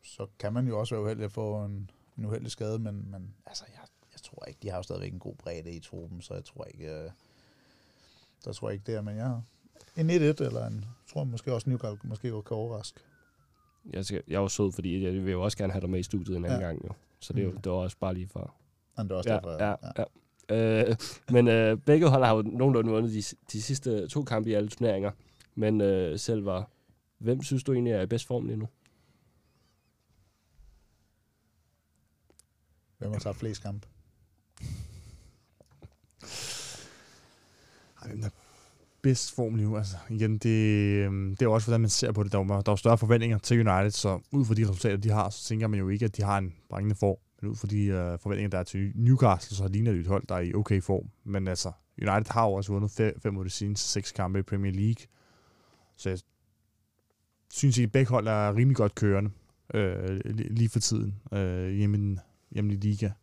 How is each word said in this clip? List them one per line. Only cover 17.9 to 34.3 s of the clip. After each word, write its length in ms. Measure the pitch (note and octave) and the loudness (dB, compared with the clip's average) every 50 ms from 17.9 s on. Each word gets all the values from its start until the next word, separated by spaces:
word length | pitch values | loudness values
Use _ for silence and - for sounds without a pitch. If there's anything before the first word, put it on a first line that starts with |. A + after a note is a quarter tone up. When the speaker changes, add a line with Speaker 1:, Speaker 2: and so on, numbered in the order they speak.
| - _ | -6 _
Speaker 2:
bare 140 | - F#2+ F#2 | -4 -4 -4
lige 140 | F#2 F2+ F#2+ | -4 -8 -10
for 260 | - F#2 - - - _ _ _ _ _ _ _ _ | -10 -10 -12 -12 -14 _ _ _ _ _ _ _ _
Speaker 1:
Men 100 | - A2 F#2+ | -8 -6 -4
det 40 | F#2 | -4
er 40 | |
også 140 | F#2 F2+ - | -4 0 0
Speaker 2:
Ja, 40 | A2 | 0
Speaker 1:
derfor, 140 | G#2 F2+ E2+ | 0 -2 -6
Speaker 2:
ja, 180 | E2 D#2 G2+ G#2 | -4 -2 -2 -2
Speaker 1:
ja. 60 | G2 - - - - - | -2 -4 -8 -10 -6 -6
Speaker 2:
ja. 60 | - - _ - _ _ _ _ - - G#2 A2 A2+ A2+ A2 A2 A2 G#2+ | -6 -6 _ -20 _ _ _ _ -4 -2 0 2 4 4 4 4 4 2
Øh, 60 | A2+ A2 - - - - _ - | 2 -2 -2 -12 -14 -16 _ 4
men, 180 | B2 B2 A#2+ A#2+ | 6 8 8 8
øh, 280 | A2+ A2+ A2+ A2 A2 G#2+ | 8 6 6 4 2 2
begge 300 | - - D3 D#3 E3+ D#3 | 4 6 6 8 8 6
hold 160 | C3+ C3 C3 | 6 6 6
har 100 | A#2 A2 | 6 4
jo 60 | A2 G#2+ | 4 2
nogenlunde 480 | G#2+ - A#2+ C3 C#3 C3 A#2+ A2+ A#2 | -2 0 2 4 4 4 4 4 4
vundet 220 | A2 A2 A2+ A#2 G#2+ | 2 2 2 0 0
de 100 | G#2+ G#2 | -2 -4
s-, 120 | - - _ _ - - | -6 -10 _ _ -10 -8
de 100 | G#2+ G#2+ | -8 -4
sidste 460 | - C#3 C3+ - C3 A2+ G#2+ F2+ D#2 | -4 -4 -4 -2 -2 -2 -2 -2 -2
to 140 | - D3 C#3 | -4 -4 -2
kampe 260 | C3 B2 A2 A2 A2+ | -2 -2 -2 0 2
i 20 | A2 | 0
alle 160 | G#2 G#2 G#2+ | 0 0 -2
turneringer. 420 | - - B2 A#2 G2+ F#2+ G2 G2+ G2 - _ _ _ _ - _ _ | -2 0 0 2 2 2 0 -4 -4 -6 _ _ _ _ -20 _ _
Men, 260 | - G#2+ G#2+ A2 G#2+ | 0 2 2 4 4
øh, 380 | G2+ G2 G2 F#2+ F#2 E2+ D2+ G#2 | 4 4 4 4 2 0 -2 -4
Selvar, 520 | - - A#2 A2 G2+ G2 F#2 F#2 G#2 - _ _ _ _ _ _ _ _ _ _ | -2 -2 -2 -2 -2 -2 -2 -4 -4 -8 _ _ _ _ _ _ _ _ _ _
hvem 240 | A2 A2+ B2+ C3+ C#3 | -2 -2 -2 -2 -2
synes 220 | - C#3 C3 B2 | -2 -2 -2 0
du 80 | - C3+ | 0 0
egentlig 200 | B2 A#2+ A#2+ A2+ | 0 0 0 0
er 100 | G2+ F#2 | 0 0
i 40 | |
bedst 200 | F#2+ A#2 A#2 - | 0 -2 -4 -4
form 200 | - B2+ A#2+ A2 | -4 -6 -4 -4
lige 100 | A2+ A2+ | -4 -6
nu? 120 | G#2+ A2 A2+ _ _ _ _ _ _ _ _ _ _ _ _ _ _ _ _ _ _ _ _ _ _ _ _ _ _ _ _ _ _ _ _ _ _ _ _ _ _ - - _ _ _ _ _ _ _ _ _ _ _ _ _ _ _ _ _ _ _ _ _ _ _ _ _ _ _ _ _ _ _ _ _ _ _ _ _ _ _ _ _ _ _ _ _ _ | -6 -8 -8 _ _ _ _ _ _ _ _ _ _ _ _ _ _ _ _ _ _ _ _ _ _ _ _ _ _ _ _ _ _ _ _ _ _ _ _ _ _ -20 -20 _ _ _ _ _ _ _ _ _ _ _ _ _ _ _ _ _ _ _ _ _ _ _ _ _ _ _ _ _ _ _ _ _ _ _ _ _ _ _ _ _ _ _ _ _ _
Speaker 1:
Hvem 140 | - G#2 G#2+ | -8 -6 -6
har 60 | G#2 | -4
tabt 180 | - G#2+ G2 - | -4 -6 -6 -6
flest 240 | - A2+ G#2 - - | -6 -8 -8 -8 -10
kampe? 260 | G2+ G2+ G2+ G2+ - _ _ _ _ _ _ _ _ | -10 -10 -10 -12 -16 _ _ _ _ _ _ _ _